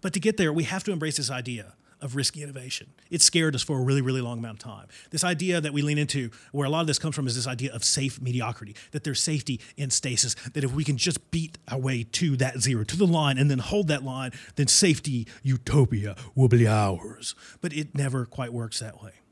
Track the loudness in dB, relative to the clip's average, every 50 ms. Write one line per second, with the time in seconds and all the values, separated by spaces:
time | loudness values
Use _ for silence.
0 | -6 -2 -4 0 2 2 2 4 2 2 2 0 0 0 -2 -4 -4 -4 -4 -2
1 | -2 -2 -2 -2 -4 -4 -4 -6 -6 -6 -8 -8 -10 -14 -20 _ _ _ _ _
2 | -10 -6 -4 -2 -2 -2 -2 -4 -14 -12 -14 -14 -10 -10 -10 -10 -10 -14 _ _
3 | _ _ 2 4 4 6 6 4 2 2 0 0 -2 -2 0 0 2 4 4 2
4 | 2 2 0 -2 -2 -4 -6 -6 -8 -10 -10 -14 -14 -16 -16 -16 -18 -20 -20 -20
5 | -18 -8 -4 -2 0 0 0 0 0 0 0 0 0 0 -2 0 0 2 2 0
6 | 0 0 -2 -4 -4 -6 -10 -14 -20 -8 -4 -4 -2 0 0 0 0 0 0 0
7 | -2 -4 -4 -2 -4 -2 -2 -4 -4 -4 -6 -6 -6 -6 -6 -2 0 0 0 2
8 | 0 -2 -4 -4 -6 -4 -2 -2 -2 -4 -6 -8 -12 -16 -16 -20 -20 -10 -10 -8
9 | -6 -4 -2 -2 0 0 -2 -2 -2 -4 -6 -6 -8 -16 -8 -8 -4 -2 -2 -2
10 | -2 -2 -2 0 0 -2 -2 -6 -8 -8 -6 -4 -2 -2 -2 -2 0 0 0 0
11 | 0 -2 -2 -4 _ _ -4 -4 -4 -4 -10 -18 _ -8 -6 -4 -2 -2 -2 -2
12 | -4 -4 -2 0 2 2 2 2 0 0 0 -2 0 0 2 0 -2 -2 0 2
13 | 4 4 4 4 4 2 4 4 4 4 4 2 0 0 0 0 2 2 0 0
14 | -2 -6 -6 -6 -8 -8 -10 -12 -18 -10 -2 0 2 4 6 6 6 6 4 4
15 | 0 -4 -4 -4 -4 -6 -12 -6 0 0 0 0 0 2 6 6 6 6 4 -2
16 | -2 -4 -6 -10 -14 -6 _ 4 6 8 8 8 6 6 6 4 4 2 0 -2
17 | -6 -12 -14 -10 -10 -12 -12 -12 -18 -20 -14 _ -8 -6 -4 -4 -6 -4 -4 -2
18 | -2 0 -2 -2 -4 -4 -6 -8 -8 -6 -4 -6 -6 -4 -6 -8 -8 -8 -14 -16
19 | -20 -20 -20 _ _ _